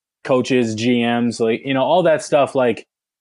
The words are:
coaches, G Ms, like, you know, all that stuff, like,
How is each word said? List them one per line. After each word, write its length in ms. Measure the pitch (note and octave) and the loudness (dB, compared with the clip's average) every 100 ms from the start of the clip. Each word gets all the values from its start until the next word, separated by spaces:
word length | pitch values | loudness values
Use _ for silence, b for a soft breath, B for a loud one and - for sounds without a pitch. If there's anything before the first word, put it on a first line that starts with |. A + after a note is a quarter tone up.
| _ _ | _ _
coaches, 500 | - B2+ A#2+ B2+ A2+ | -2 0 2 0 0
G 280 | A2 A#2+ A#2+ | -2 0 0
Ms, 380 | A#2 A#2+ A#2+ A2+ | 0 0 -2 0
like, 240 | A2+ A#2 | -2 -2
you 100 | C3+ | -2
know, 80 | C3+ | -2
all 200 | C3 F3 | 0 2
that 200 | E3+ D3 | 2 0
stuff, 320 | - D3+ C3 | 0 0 2
like, 320 | C3+ B2 G#2+ - _ _ _ | 0 0 -2 -10 _ _ _